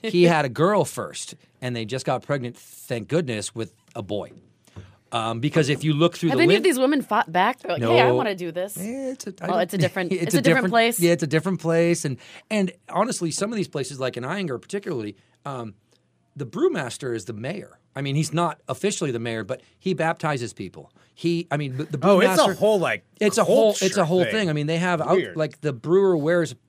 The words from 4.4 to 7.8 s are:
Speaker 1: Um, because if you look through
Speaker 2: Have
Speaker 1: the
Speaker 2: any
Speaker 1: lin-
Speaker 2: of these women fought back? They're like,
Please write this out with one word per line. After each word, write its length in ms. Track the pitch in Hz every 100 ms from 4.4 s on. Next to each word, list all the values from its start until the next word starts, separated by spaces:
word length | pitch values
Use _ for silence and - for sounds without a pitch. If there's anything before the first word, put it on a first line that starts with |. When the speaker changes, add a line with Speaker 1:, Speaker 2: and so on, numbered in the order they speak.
| _ _ _ - - _ -
Speaker 1:
Um, 300 | 117 113 117
because 300 | 143 165 139
if 160 | 139 156
you 80 |
look 240 | 147 170 -
through 140 | 170
Speaker 2:
Have 60 | 262
Speaker 1:
the 60 |
Speaker 2:
any 40 | 339
Speaker 1:
lin- 80 | 208
Speaker 2:
of 60 |
these 140 | 370 254
women 240 | 262 294
fought 300 | - 226 -
back? 280 | 175 208 262
They're 100 | 370
like, 80 | 160